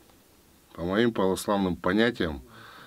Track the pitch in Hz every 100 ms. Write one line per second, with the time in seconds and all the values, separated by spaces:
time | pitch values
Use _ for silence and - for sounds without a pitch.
0 | _ - _ _ _ _ _ - 85 101
1 | 120 110 95 90 - 101 95 85 90 101
2 | 117 117 85 71 - - - -